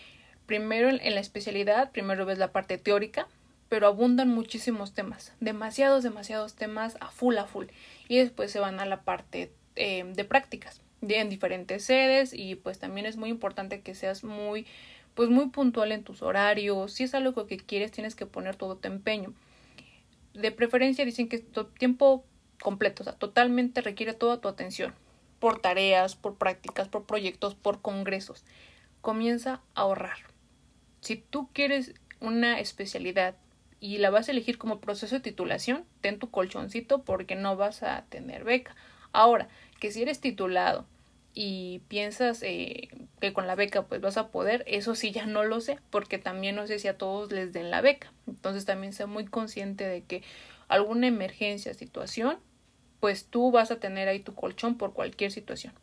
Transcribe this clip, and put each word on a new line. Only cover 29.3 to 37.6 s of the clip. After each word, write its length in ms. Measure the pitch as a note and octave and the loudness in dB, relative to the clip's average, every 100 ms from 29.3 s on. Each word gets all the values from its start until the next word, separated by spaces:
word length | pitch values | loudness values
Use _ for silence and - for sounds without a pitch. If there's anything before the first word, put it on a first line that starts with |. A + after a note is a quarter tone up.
| A#3+ B3+ C4 _ - | 0 -2 -6 _ 0
a 60 | |
ahorrar. 360 | G3 - F#3 - - _ _ _ _ _ _ _ | 0 0 -4 -10 -14 _ _ _ _ _ _ _
Si 160 | - A3 | -8 -8
tú 320 | - D4 C4+ | -8 -8 -6
quieres 440 | - C#4+ C#4 B3+ - - - | -2 0 0 -2 -10 -20 -10
una 400 | A3+ A3+ A#3+ A#3 | -2 2 2 0
especialidad 760 | G3+ - G3+ - F3+ F#3+ F#3 F#3+ _ _ _ _ | -4 -8 -8 -6 -2 0 0 -2 _ _ _ _
y 160 | G3+ G3+ | -6 2
la 120 | G3 | 4
vas 200 | G#3 A#3 | 4 4
a 20 | |
elegir 260 | C4 A#3 A#3 | 0 -2 -4
como 220 | A3+ G#3 | -4 -4
proceso 360 | - G#3 G#3+ C4 | -4 -6 -4 -4
de 60 | |
titulación, 640 | A3+ G3+ C4 G3 - C#4 F4 _ | -4 -6 -4 -2 -2 -4 -6 _
ten 180 | G3+ G3+ | -4 -4
tu 140 | B3 | -4
colchoncito 720 | - F#3 - G3 A#3 A#3+ C4+ | -2 -2 -4 -8 -6 0 0
porque 320 | - F#3+ F#3+ F#3+ | 0 -4 -4 -4
no 220 | G3 | -2
vas 260 | F#3+ | 0